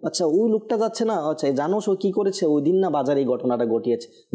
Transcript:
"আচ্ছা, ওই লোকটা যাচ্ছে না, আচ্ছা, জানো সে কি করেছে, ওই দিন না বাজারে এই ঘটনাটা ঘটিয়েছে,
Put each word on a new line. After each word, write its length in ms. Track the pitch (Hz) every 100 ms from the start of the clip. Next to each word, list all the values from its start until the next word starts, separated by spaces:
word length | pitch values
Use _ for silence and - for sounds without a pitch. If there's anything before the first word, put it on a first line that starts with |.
| 156
"আচ্ছা, 200 | - 165
ওই 240 | 170 226
লোকটা 260 | 214 214 226
যাচ্ছে 280 | 220 226
না, 100 | 226
আচ্ছা, 360 | 202 151 151 139
জানো 300 | 135 151 208
সে 100 | 208 190
কি 100 | 202
করেছে, 360 | 190 196 190 160
ওই 160 | 151
দিন 140 | 143 185
না 140 | 185
বাজারে 300 | 147 131 143
এই 60 | 131
ঘটনাটা 400 | 123 127 120 117
ঘটিয়েছে, 420 | 113 120 117 - - _